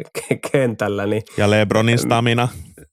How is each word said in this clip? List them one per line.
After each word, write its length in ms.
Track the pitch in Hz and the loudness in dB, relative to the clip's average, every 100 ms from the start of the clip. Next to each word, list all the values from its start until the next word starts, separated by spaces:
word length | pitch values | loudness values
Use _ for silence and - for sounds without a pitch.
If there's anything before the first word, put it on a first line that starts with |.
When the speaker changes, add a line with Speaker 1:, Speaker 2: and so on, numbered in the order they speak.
Speaker 1:
<laughs> 140 | - - | -14 -10
ke-, 200 | - - - | -6 -4 -2
kentällä, 540 | 143 127 110 104 101 101 | -2 0 -2 -4 -2 -2
niin 160 | 107 - - | -4 -4 -2
Speaker 2:
Ja 140 | 104 | 2
LeBronin 480 | 107 107 110 113 117 | 2 2 2 2 2
stamina 500 | - 117 120 117 120 - - - - | 2 0 2 0 0 -4 -18 -20 -12